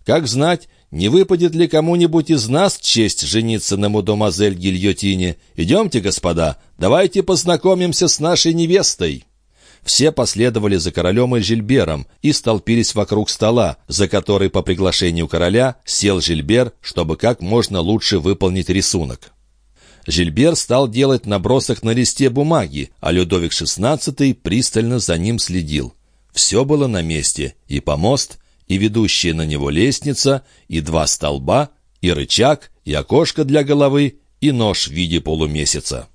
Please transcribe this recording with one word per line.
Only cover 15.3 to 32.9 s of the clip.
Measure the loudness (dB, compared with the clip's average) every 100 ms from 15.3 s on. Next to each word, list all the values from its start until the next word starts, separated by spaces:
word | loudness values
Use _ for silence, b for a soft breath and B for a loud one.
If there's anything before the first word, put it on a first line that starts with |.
| 0 2 2 0 -2 -8
сел | -2 0 0
Жильбер, | 0 -2 2 2 0 _
чтобы | -8 -4 -4 0
как | 0 0
можно | 0 0 0 -2
лучше | 0 0 0 0
выполнить | 0 0 0 -2 0
рисунок. | 0 0 -2 -4 -10 -18 _ _ _ _ _ b b b
Жильбер | 0 0 2 2 2
стал | 0 0 2
делать | 2 2 2 0
набросок | -2 2 0 0 -2
на | 0
листе | 0 0 2 0
бумаги, | 2 2 0 0 -6 -10 -6
а | 0
Людовик | 0 2 0 0
шестнадцатый | -4 -4 -2 0 0 -4 0 0
пристально | 0 -2 -2 0 -2 -2 -2
за | -2 -2
ним | -2 -2
следил. | -4 -4 -2 -4 -6 _ _ _ _
Все | -4 0 0 2
было | 0 0
на | -2
месте, | -2 -2 -4 -4 -6 -8 -8
и | -6
помост, | -2 0 0 0 -2 -12 _ _ -4
и | 0
ведущая | 0 2 0 0 -2
на | -2 -2
него | -2 -2
лестница, | 0 0 0 -4 -2 0 -2 b b b
и | -6
два | -2 -2 -2
столба, | -2 -4 -4 0 0 -2 _ _ -4
и | -2
рычаг, | -2 -2 2 2 2 -4 _
и | -6